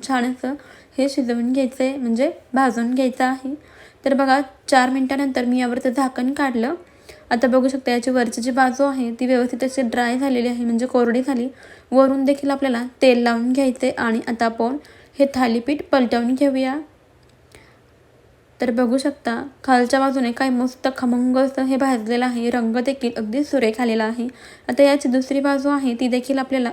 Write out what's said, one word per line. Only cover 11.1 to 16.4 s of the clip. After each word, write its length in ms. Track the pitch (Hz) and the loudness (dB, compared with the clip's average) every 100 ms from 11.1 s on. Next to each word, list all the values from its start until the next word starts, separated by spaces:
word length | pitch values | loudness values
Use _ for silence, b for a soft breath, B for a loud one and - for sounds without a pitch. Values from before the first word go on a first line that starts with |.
| 233 | 0
झाली. 260 | 262 254 254 B B B B | 0 -2 -4 B B B B
वरून 340 | 254 269 269 269 | 4 4 4 0
देखील 240 | 285 277 | 0 0
आपल्याला 340 | 277 269 233 247 - | -2 -2 -2 -4 2
तेल 160 | 262 247 | 4 4
लावून 360 | 233 233 240 | 2 0 0
घ्यायचे 360 | 254 269 240 254 | 0 0 0 -4
आणि 300 | - 233 226 - | -2 -2 -2 -2
आता 180 | 226 233 | -2 -2
आपण 320 | 226 233 285 B B B - | 0 -2 -4 B B B 0
हे 60 | 277 254 | 0 2
थालीपीठ 460 | 247 233 233 294 - | 0 0 -2 -4 0
पलटवून 440 | 277 240 240 233 | 0 2 0 0
घेऊया. 440 | 262 | 2